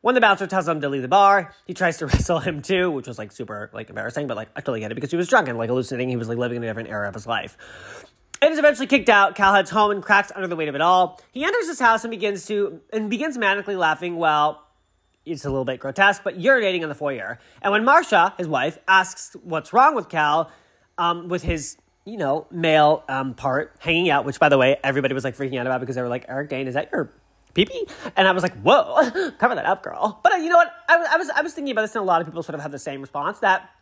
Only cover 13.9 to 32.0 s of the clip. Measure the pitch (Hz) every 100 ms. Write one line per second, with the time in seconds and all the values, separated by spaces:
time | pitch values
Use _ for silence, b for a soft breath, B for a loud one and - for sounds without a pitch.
13.9 | 156 175 170 160 151 151 156 _ _ _
14.9 | _ _ _ - 156 143 135 131 127 135
15.9 | 160 196 196 202 180 214 262 202 180 160
16.9 | 143 147 127 98 120 b b 196 208 233
17.9 | 311 - 196 180 - 165 139 143 - -
18.9 | 190 185 - - - - 160 - 240 285
19.9 | 269 170 165 151 156 165 b b b b
20.9 | - 170 175 170 180 165 165 139 - _
21.9 | _ 196 220 143 151 - 170 160 156 151
22.9 | 156 - 135 135 117 139 131 - _ 165
23.9 | 170 180 143 127 - 151 139 127 143 135
24.9 | 135 135 135 131 117 135 127 123 127 127
25.9 | 127 123 123 - 131 147 135 135 131 -
26.9 | - 139 _ _ _ _ - - 523 427
27.9 | B B - 190 185 180 107 107 262 -
28.9 | - - 330 339 - 247 208 - 190 -
29.9 | - 214 - 359 370 320 349 339 - -
30.9 | 339 330 330 339 285 311 320 277 220 214
31.9 | 226